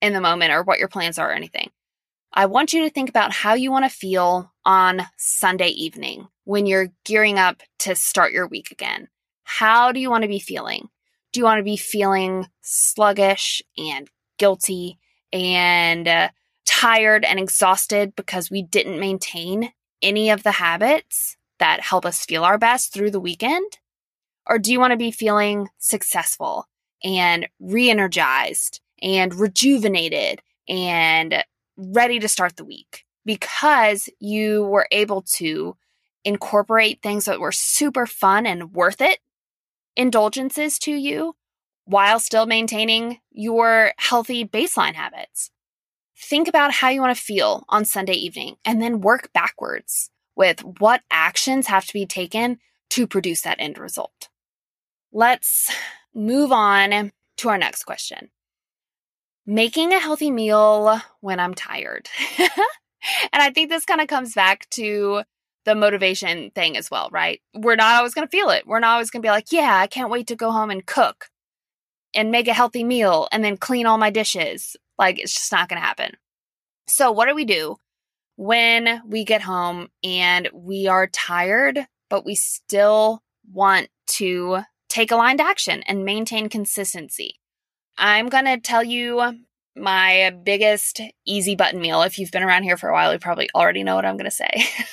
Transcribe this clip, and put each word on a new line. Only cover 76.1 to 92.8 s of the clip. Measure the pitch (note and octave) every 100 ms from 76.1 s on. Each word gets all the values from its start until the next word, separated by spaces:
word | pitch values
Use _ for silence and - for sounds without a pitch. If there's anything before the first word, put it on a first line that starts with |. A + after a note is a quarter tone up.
| - _ _ _ _ _ _ -
So | - B3+
what | G#3+ B3
do | D4+
we | A#3
do | F3 D#3 G#3 _ _ _ _ _ -
when | G3 A#3 A#3 A#3 A#3 A#3 A3+
we | A3
get | G#3+ G#3+
home | F#3 F#3 F3 F3 F3 _
and | F#3 F3+ F3+ F3+ F3
we | F3 F3 G3 F#3+
are | F#3 F#3
tired, | - - F3 F3+ A#3 C#4 C4+ C4 _ -
but | G3+ -
we | G3+
still | - - - G3+ G#3 G#3+ A3 A3+ _ _ G#3
want | F#3 G3 F#3+ - _ -
to | - F#3+ F3+ F3+ F#3 - _ -
take | A3+ A3+
aligned | A#3 A#3+ D4
action | D#4+ G4 - E3+
and | - G3
maintain | G3 G#3+ A3 A3 G#3+
consistency? | A3 G3+ G#3 F#3+ F3 D3 - C#2 - _ _ _ _ _ -
I'm | G3+ G#3 A#3+
gonna | C4 C4+ B3
tell | - A#3
you | A#3 A#3+ A#3+ A#3+ A#3+ A#3 _ _ _ -
my | G3 F#3+ F#3+ F#3 F#3 F3+
biggest | F3+ G3+ G#3+ G#3 - - A3 _ -
easy | G3+ F#3 F#3+
button | F#3 F#3
meal. | E3 D#3+
If | F3+ -
you've | F#3
been | F#3
around | F#3 F3+
here | F#3+
for | F3